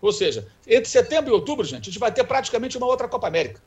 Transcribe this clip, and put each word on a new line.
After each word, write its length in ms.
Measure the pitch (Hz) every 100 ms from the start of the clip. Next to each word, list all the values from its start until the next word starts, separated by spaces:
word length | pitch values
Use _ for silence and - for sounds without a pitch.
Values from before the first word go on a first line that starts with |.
Ou 120 | 208
seja, 360 | 208 175 110 101 _ -
entre 220 | 233 226
setembro 420 | 262 - 311 285
e 40 |
outubro, 320 | 208 147 285 185
gente, 160 | 120
a 100 | 190
gente 60 | 185
vai 120 | 220
ter 140 | 247
praticamente 540 | 240 262 - 226 254 254
uma 80 | 247
outra 200 | 254 240
Copa 200 | 240 220
América 340 | 165 131 -